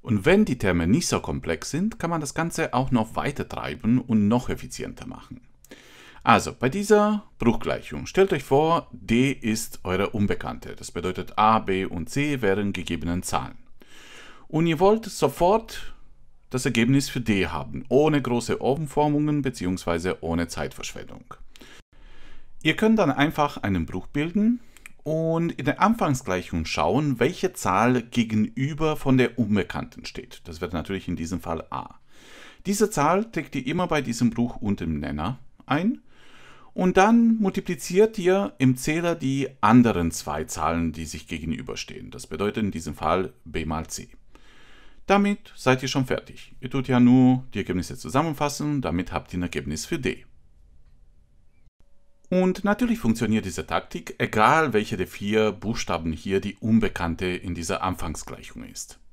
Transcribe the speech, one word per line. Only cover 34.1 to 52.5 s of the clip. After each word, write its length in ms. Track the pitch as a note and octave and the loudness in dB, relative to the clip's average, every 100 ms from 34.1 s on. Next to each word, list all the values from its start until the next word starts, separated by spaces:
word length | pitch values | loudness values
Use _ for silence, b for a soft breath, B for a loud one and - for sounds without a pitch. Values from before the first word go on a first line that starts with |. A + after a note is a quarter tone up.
| A#2 A#2+ | 0 0
Bruch 280 | A2+ A#2+ - | 0 -4 -2
unter 280 | G#2 G2 | -4 -4
dem 160 | E2 D2+ | -4 -4
Nenner 380 | D2 D2 E2 C3 - _ | -6 -4 -6 -6 -14 _
ein 380 | - C#3 F#3+ D4 - b b b b b b | -4 -2 0 -4 -10 b b b b b b
und 240 | - F#3 F3+ | 0 2 6
dann 400 | G3 A#3 A#3 A3+ | 6 8 6 4
multipliziert 800 | G3 F#3+ F#3+ F3+ - F3 A3 A3 | 2 -2 -4 -6 -2 4 4 4
ihr 340 | F3 F#3+ G3+ - | 2 2 0 2
im 180 | C3 B2+ | 4 4
Zähler 380 | - D#3 F3 | 0 0 0
die 340 | E3 C3+ C3+ C#3+ - | -2 -2 -2 -4 0
anderen 480 | G#2 A#2+ A#2+ F2+ E2+ | 6 8 8 4 0
zwei 340 | D#2+ - D2+ | -4 -6 -6
Zahlen, 480 | D#2+ - D#2 E2+ E2 | -6 -2 -2 0 -2
die 140 | D#2 D#2 | -4 -10
sich 200 | E2 - | -12 -10
gegenüberstehen. 840 | E2 D#2 D#2 - G#1+ - - G1+ | -8 -6 -6 -8 -12 -12 -14 -16
Das 160 | - - | -16 -12
bedeutet 380 | D#2+ G2+ A2 | -4 -2 -2
in 60 | G#2 | -4
diesem 240 | E2+ E2 | -4 -8
Fall 380 | - D#2 F2 F#2 - E2 | -4 0 0 0 -8 -8
B 180 | E2 | -6
mal 220 | D#2 D#2 D#2+ | -4 -6 -6
C. 240 | - - - - b b b b b b b - | -12 -14 -20 -20 b b b b b b b 2
Damit 480 | G3 G3+ G3+ - - | 2 4 0 -8 -2
seid 260 | - C3 | 2 2
ihr 60 | C3+ | 0
schon 160 | C#3 | -2
fertig. 500 | C3 - - - - - | -2 -4 -6 -20 -18 -14
Ihr 100 | - | -6
tut 160 | C3+ C3 | -6 2
ja 140 | B2+ | 6
nur 460 | B2 B2+ B2+ B2+ C3 | 8 8 8 6 0
die 60 | G2+ | -6
Ergebnisse 360 | F#2 F#2 E2+ C2 | -2 -4 -4 -10
zusammenfassen, 840 | D2+ B2+ E3 C#3+ D3 C#3+ D3 D3 | -4 -2 0 -2 -2 -2 -4 -2
damit 280 | F2 E2 F2+ | -2 -2 -2
habt 220 | E2 - | -6 -6
ihr 60 | F2+ | -6
ein 60 | |
Ergebnis 420 | F2 D#2 C#2+ D#2 - | -4 -4 -6 -8 -6
für 120 | D#3+ | -4
D. 280 | C3 - - - - - - - - - - - _ _ - _ - _ - - - - - | -4 -6 -12 -20 -20 -20 -20 -20 -20 -20 -20 -20 _ _ -20 _ -20 _ -20 -20 -20 -20 -2
Und 320 | F#3 F#3 | 2 2